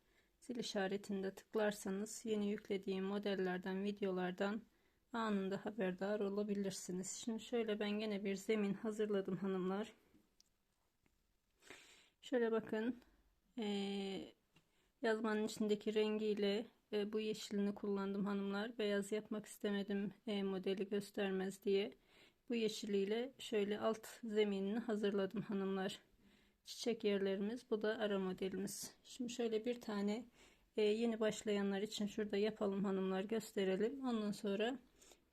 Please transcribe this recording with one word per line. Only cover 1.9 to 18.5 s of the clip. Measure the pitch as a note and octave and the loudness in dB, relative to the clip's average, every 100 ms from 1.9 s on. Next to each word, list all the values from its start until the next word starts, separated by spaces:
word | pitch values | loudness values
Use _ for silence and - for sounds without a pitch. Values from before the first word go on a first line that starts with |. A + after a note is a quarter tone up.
| G3 G#3+ - A3+ | -4 -4 -6 -2
yeni | G#3+ G3+ | 0 0
yüklediğim | G#3 - G3 F#3+ F#3+ | -2 -2 -4 -2 -2
modellerden, | F#3+ G3+ G#3 F#3+ F#3 F3+ F#3+ F#3+ | -2 -2 0 0 0 0 -2 -2
videolardan | G3+ G3+ G3 F#3 F3+ F#3 G3 A3 - _ _ _ _ | -2 0 0 0 0 0 -2 -2 -8 _ _ _ _
anında | A#3 A3 G3+ F#3+ G3 - | -4 0 2 2 -2 -4
haberdar | - F#3 F3+ G3 G#3 | -2 -2 0 -2 0
olabilirsiniz. | G3+ G3+ G#3 G3+ G3 F#3+ - F3+ F#3+ | 0 0 0 -2 -2 -4 -4 -4 -4
Şimdi | - - A3+ | -4 -4 -4
şöyle | - A#3+ A3 G#3 | -2 0 0 0
ben | G#3 | 0
gene | G#3 A3 G3 | 0 0 0
bir | G3+ G3 | 0 0
zemin | - A3 G3+ | 2 4 4
hazırladım | G3 A3+ G#3+ G#3+ G3 F#3+ F#3 | 2 -2 0 2 2 0 0
hanımlar. | G3 F#3 F#3 G3 A3+ - _ - _ _ _ _ _ _ _ _ _ _ _ _ _ _ - - - - _ _ | 0 2 2 0 -2 -10 _ -20 _ _ _ _ _ _ _ _ _ _ _ _ _ _ -20 -20 -20 -20 _ _
Şöyle | - B3+ A#3 | -2 2 4
bakın, | A3 A3 A3 A3+ A#3+ - _ _ _ _ - | 2 0 0 0 -2 -8 _ _ _ _ -4
e, | G#3 G3+ G3 G3+ G3 F#3+ A#2+ - _ _ _ _ _ _ | -2 0 0 -2 -2 -4 -8 -14 _ _ _ _ _ _
yazmanın | A3+ A3 A3+ G#3+ A3 | 2 2 2 0 0
içindeki | - G#3+ G#3 G#3+ | 0 2 2 2
rengiyle, | G#3+ G#3+ G#3+ G#3+ G#3 G3+ G3+ A#3 _ _ | 2 2 2 0 2 2 0 -4 _ _
e, | G#3 G3+ | -2 0
bu | A3 | 0
yeşilini | G#3+ G#3+ - G3+ G3+ G3+ | -2 -4 -2 0 0 0
kullandım | G#3 G3+ G3 G3+ G3 | -2 0 0 0 0
hanımlar. | G3+ G3 | 0 0